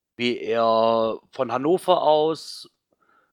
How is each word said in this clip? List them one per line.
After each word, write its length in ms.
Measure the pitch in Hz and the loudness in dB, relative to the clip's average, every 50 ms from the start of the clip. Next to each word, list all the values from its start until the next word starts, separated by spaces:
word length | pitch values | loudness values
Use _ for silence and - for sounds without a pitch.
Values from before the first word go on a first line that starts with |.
| _ _ _ | _ _ _
wie 220 | - 120 120 117 - | -4 -2 -2 -2 -2
er 800 | - 101 113 117 113 113 113 113 113 113 113 113 113 113 101 - - _ - | -4 -4 -2 0 2 2 4 4 4 2 2 2 0 -2 -4 -6 -12 _ -8
von 180 | - 131 113 | -6 -4 -4
Hannover 520 | 120 127 135 151 180 175 - - 180 160 - | -4 -2 0 0 0 0 2 0 0 2 2
aus 680 | 151 156 151 151 160 160 - - - - - - - _ _ _ _ _ _ _ _ _ _ _ _ | 2 2 2 2 0 -2 -6 -10 -16 -18 -18 -20 -20 _ _ _ _ _ _ _ _ _ _ _ _